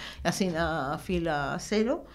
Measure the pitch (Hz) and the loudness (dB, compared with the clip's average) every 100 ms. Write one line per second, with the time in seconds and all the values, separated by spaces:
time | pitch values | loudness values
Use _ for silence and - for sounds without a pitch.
0 | - - 165 - 185 160 165 160 135 160 | -10 -2 -2 2 0 2 2 2 -2 -4
1 | - 180 165 147 139 156 - 208 220 320 | 0 0 2 2 0 -2 0 2 2 0
2 | - | -4